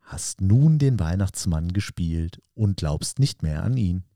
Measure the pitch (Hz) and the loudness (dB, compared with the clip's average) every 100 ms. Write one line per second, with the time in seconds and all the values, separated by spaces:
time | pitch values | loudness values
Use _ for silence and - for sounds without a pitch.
0 | - - - - 95 113 156 156 139 120 | -14 -10 -10 -2 2 6 6 4 2 2
1 | 80 92 95 - - 80 85 95 - - | 0 0 0 -2 -2 -2 0 -2 -4 -4
2 | 85 82 82 - _ - 107 95 76 76 | -4 -2 -4 -8 _ -2 0 0 -2 -2
3 | - - 139 - 80 76 95 127 98 90 | -6 0 -2 0 -4 -2 -2 0 0 -2
4 | 90 | -6